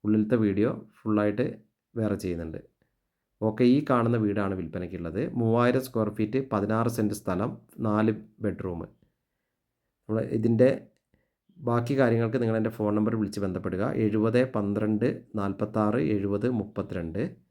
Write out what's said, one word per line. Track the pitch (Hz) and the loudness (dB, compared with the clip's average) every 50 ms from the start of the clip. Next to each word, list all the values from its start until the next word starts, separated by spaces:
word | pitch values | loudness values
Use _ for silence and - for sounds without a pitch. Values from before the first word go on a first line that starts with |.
| - | 2
ഉള്ളിലത്തെ | 104 107 107 107 107 127 117 | 2 2 2 4 2 2 2
വീഡിയോ | 110 101 95 101 107 131 175 - - - _ _ | 2 2 2 2 0 0 0 -6 -12 -18 _ _
ഫുള്ളായിട്ട് | _ 110 107 104 104 104 104 113 131 160 - - _ _ _ _ _ _ _ 117 | _ 0 2 2 2 2 0 0 -2 -4 -4 -10 _ _ _ _ _ _ _ -4
വേറെ | 110 104 101 92 - | -2 -2 -2 -2 -4
ചെയ്യുന്നുണ്ട്. | 92 87 82 82 80 80 - - - _ _ _ _ _ _ _ _ _ _ _ _ _ _ 107 110 | -6 -6 -6 -6 -8 -10 -12 -16 -18 _ _ _ _ _ _ _ _ _ _ _ _ _ _ -2 -2
ഓക്കെ, | 107 - 127 123 127 | 2 4 4 6 6
ഈ | 147 147 - | 4 4 2
കാണുന്ന | 131 120 117 117 120 117 107 | 2 2 4 2 2 2 0
വീടാണ് | 101 101 104 101 98 98 92 | 0 0 0 0 -2 -2 -4
വിൽപ്പനയ്ക്കുള്ളത്. | 85 76 82 90 90 85 92 85 85 82 80 98 143 - - 120 | -6 -8 -6 -8 -8 -6 -8 -8 -8 -6 -4 -4 -4 -4 -2 0
മൂവായിരം | 113 113 113 120 120 123 123 131 127 | 2 2 4 4 4 4 2 0 -2
സ്ക്വയർ | - - 113 107 104 104 - | -2 -2 -2 -2 0 0 -2
ഫീറ്റ്, | 110 104 117 131 135 - | -2 0 0 -4 -2 -2
പതിനാറ് | 110 104 101 101 110 110 117 117 110 - | -2 -2 0 0 0 0 0 0 0 0
സെന്റ് | 107 101 101 - | -2 -2 -2 -4
സ്ഥലം, | - - 90 92 104 131 - - - _ - - 110 107 | -4 -4 -2 -2 -2 -4 -6 -10 -18 _ -10 -4 -2 0
നാല് | 104 107 110 107 107 - - - _ _ 107 | 2 2 2 2 0 -2 -10 -20 _ _ -6
ബെഡ്റൂം. | 104 87 - - 95 87 82 87 - _ _ _ _ _ _ _ _ _ _ _ _ _ _ _ _ _ _ _ _ _ _ _ | -6 -4 -4 -8 -8 -6 -8 -10 -12 _ _ _ _ _ _ _ _ _ _ _ _ _ _ _ _ _ _ _ _ _ _ _
നമ്മൾ | - 110 110 - - - 113 | -4 -2 -2 -2 -2 -2 0
ഇതിൻ്റെ | 107 117 117 113 127 131 - - - - _ _ _ _ _ _ _ _ _ _ _ _ _ - - 120 | 2 2 4 6 6 4 4 0 -8 -18 _ _ _ _ _ _ _ _ _ _ _ _ _ -6 -4 0
ബാക്കി | 117 120 117 120 143 135 | 0 0 0 0 2 2
കാര്യങ്ങൾക്ക് | 131 120 113 113 117 113 117 127 120 | 4 4 4 2 2 0 0 0 0
നിങ്ങൾ | 113 110 113 | 0 0 0
എൻ്റെ | 110 113 110 - | 0 -2 -2 0
ഫോൺ | 107 104 104 107 | 0 0 2 2
നമ്പർ | 107 113 113 110 | 2 2 2 0
വിളിച്ച് | 104 98 - 104 98 | -2 -2 -2 -4 -4
ബന്ധപ്പെടുക, | 95 90 92 95 98 92 92 104 135 - - 110 | -4 -4 -4 -4 -4 -2 -2 -2 -2 0 0 0
എഴുപത് | 104 104 110 107 113 113 123 127 123 - 113 | 2 2 2 2 4 4 2 2 2 0 -2
പന്ത്രണ്ട് | 101 101 101 104 110 107 107 104 117 139 - - - _ - 107 | -2 0 0 0 0 0 2 2 0 0 -2 -4 -12 _ -6 -4
നാൽപത്താറ് | 98 101 98 - 110 104 - 110 107 104 107 127 156 147 107 | -4 -4 -2 -4 -4 -2 0 0 2 2 2 0 0 0 0
എഴുപത് | 98 98 98 101 101 110 127 127 110 | 0 0 -2 -2 0 0 0 0 -2
മുപ്പത്തിരണ്ട്. | 95 104 - - 98 - - 92 82 82 80 98 139 190 - _ _ _ | -4 -4 -6 -8 -6 -6 -6 -6 -6 -6 -4 -4 -6 -6 -8 _ _ _